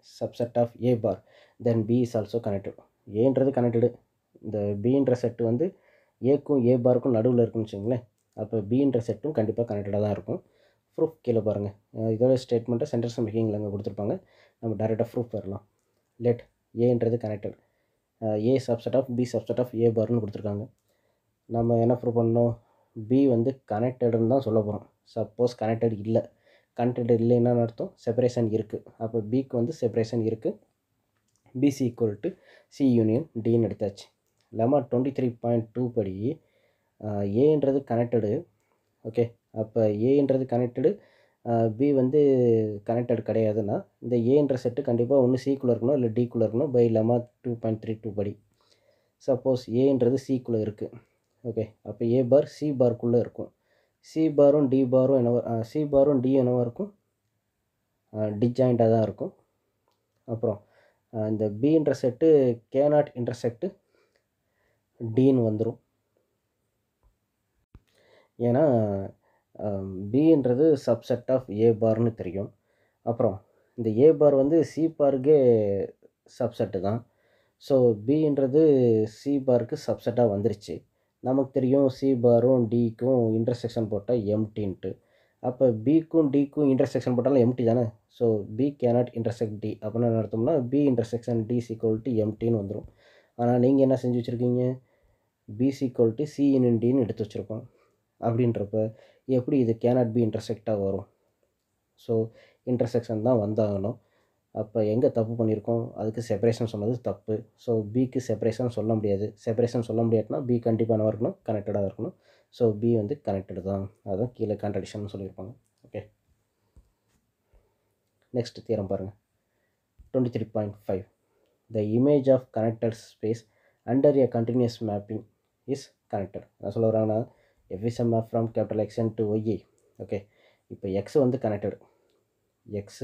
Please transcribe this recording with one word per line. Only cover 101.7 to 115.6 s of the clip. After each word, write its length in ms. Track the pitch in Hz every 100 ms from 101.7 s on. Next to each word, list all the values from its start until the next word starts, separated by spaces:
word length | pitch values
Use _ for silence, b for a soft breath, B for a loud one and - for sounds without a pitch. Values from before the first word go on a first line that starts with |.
| _ _ _
So, 120 | - 113 110 b b b -
இன்டர்செக்ஷன் 560 | 123 117 117 113 110
தான் 180 | 113 123
வந்தாகணும். 560 | 104 107 107 101 98 113 _ _ _ _ _
அப்ப 300 | - 107 117
எங்க 220 | 107 110 135
தப்பு 240 | 117 110
பண்ணியிருக்கோம்? 480 | 117 110 107 101 117 117
அதுக்கு 280 | - 110 110
செப்பரேஷன் 480 | 117 101 117 113 117
சொன்னது 240 | 107 101 123
தப்பு. 340 | - 95 - 107 110
So, 200 | _ - 113
B-க்கு 360 | 104 113 131 131
செப்பரேஷன் 500 | - 104 113 107 123
சொல்ல 240 | 117 107
முடியாது. 320 | 110 104 98 107 -
செப்பரேஷன் 460 | - 110 120 123
சொல்ல 200 | 117 113
முடியாதுன்னா 380 | 117 113 107 147
B 180 | 127 120
கண்டிப்பா 340 | 117 113 113
என்னவா 160 | 110 107
இருக்கணும்? 260 | 107 123 196
கனெக்டடா 380 | - 107 101 101
இருக்கணும். 320 | 98 - 131 - b b b
So, 180 | - 117
B 240 | 104 117 117
வந்து 180 | 101 -
கனெக்டட் 420 | - 98 95 92
தான். 220 | 90 98 98 _
அதான் 280 | 104 95 123
கீழே 240 | - 110 104
கான்ட்ரடிக்ஷன் 540 | 104 98 92 104 104
சொல்லியிருப்பாங்க. 420 | 101 95 95 95 -